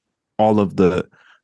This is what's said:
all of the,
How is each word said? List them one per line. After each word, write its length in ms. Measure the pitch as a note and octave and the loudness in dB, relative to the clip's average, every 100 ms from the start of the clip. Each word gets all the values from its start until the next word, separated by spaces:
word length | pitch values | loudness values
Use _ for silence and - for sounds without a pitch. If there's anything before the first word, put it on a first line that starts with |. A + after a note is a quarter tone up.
| _ _ _ - | _ _ _ -2
all 220 | A2 G#2+ | 0 0
of 160 | F#2+ G2 | -2 0
the, 320 | F2+ F2 - _ _ _ | 0 0 -6 _ _ _